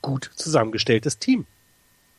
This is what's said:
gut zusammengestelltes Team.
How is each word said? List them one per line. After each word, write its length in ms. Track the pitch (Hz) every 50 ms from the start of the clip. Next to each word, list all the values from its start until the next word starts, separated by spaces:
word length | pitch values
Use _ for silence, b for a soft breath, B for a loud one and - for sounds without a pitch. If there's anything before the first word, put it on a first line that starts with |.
gut 300 | - 143 135 135 - - -
zusammengestelltes 840 | - - 165 156 143 110 110 110 107 - - 120 110 - 151 - -
Team. 260 | - - 262 226 - - _ _ _ _ _ _ _ _ _ _ _ _ _